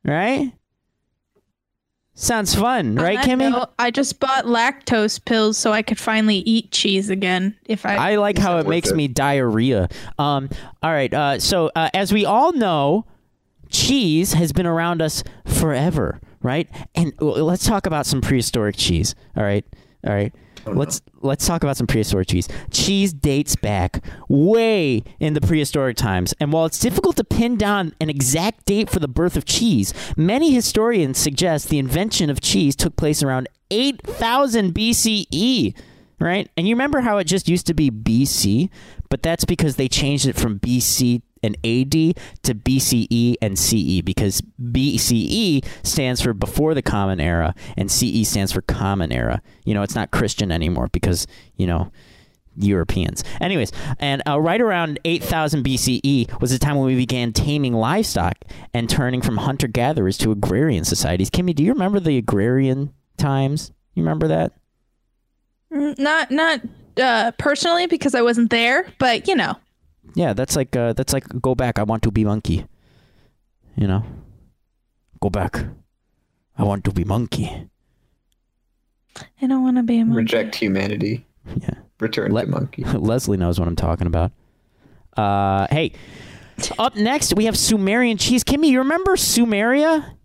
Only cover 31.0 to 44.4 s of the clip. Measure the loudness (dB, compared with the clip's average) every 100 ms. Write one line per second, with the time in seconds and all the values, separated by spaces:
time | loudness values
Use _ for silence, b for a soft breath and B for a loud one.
31 | 0 0 -2 0 0 0 0 -2 0 -2
32 | -2 0 -2 -2 0 2 2 2 -2 0
33 | 0 0 0 0 -4 _ _ 0 0 -2
34 | -10 -4 0 2 2 2 0 0 0 2
35 | 0 -2 -2 0 0 2 0 B B B
36 | B B -2 0 -4 -2 0 2 2 0
37 | 2 0 0 -2 0 0 0 0 0 0
38 | 0 2 2 0 2 2 0 B B B
39 | B -2 -2 0 0 2 0 0 -2 0
40 | 0 2 0 0 -2 -2 0 0 0 2
41 | 2 0 _ _ -6 -2 0 0 2 2
42 | 2 0 B B -4 -2 0 0 2 0
43 | 2 2 2 2 -2 0 0 0 2 0
44 | 0 -2 0 -2